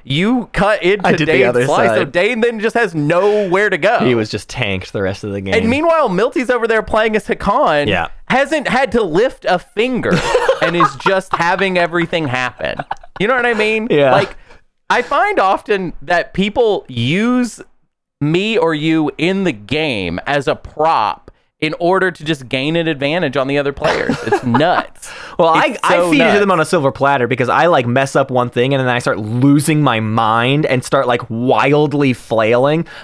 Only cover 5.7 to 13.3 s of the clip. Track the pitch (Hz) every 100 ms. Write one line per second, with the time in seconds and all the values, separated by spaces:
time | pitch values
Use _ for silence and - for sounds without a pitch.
5.7 | 277 339 320 254 180 247 285 233 240 220
6.7 | 226 214 220 220 214 - - 190 240 240
7.7 | 147 143 92 80 - - 247 277 311 233
8.7 | 247 269 240 196 160 247 - - 180 -
9.7 | - 254 247 208 180 480 494 480 523 -
10.7 | 175 - - - 190 - - 170 185 196
11.7 | 180 170 170 165 175 147 127 123 - 64
12.7 | - - - - - 214